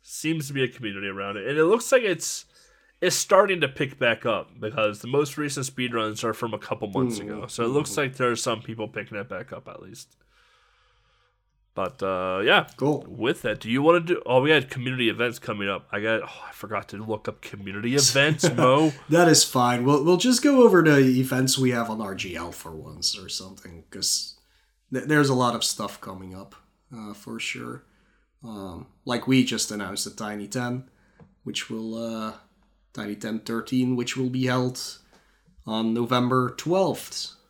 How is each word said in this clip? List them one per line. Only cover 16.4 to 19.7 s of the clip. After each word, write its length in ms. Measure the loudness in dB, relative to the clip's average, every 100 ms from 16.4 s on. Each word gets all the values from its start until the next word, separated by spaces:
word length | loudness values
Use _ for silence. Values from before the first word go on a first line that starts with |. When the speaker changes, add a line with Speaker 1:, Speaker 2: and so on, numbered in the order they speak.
| -18
Speaker 1:
I 40 |
forgot 360 | -16 -6 -6 -6
to 80 | -12
look 320 | -6 -6 -6
up 140 | -10
community 520 | -16 -12 -10 -6 0
Speaker 2:
<laughs> 20 | 4
Speaker 1:
events, 540 | 4 4 4 4 2
Mo. 440 | 4 6 6 4 2 2
Speaker 2:
That 180 | 6 8
is 160 | 8
fine. 400 | 4 4 4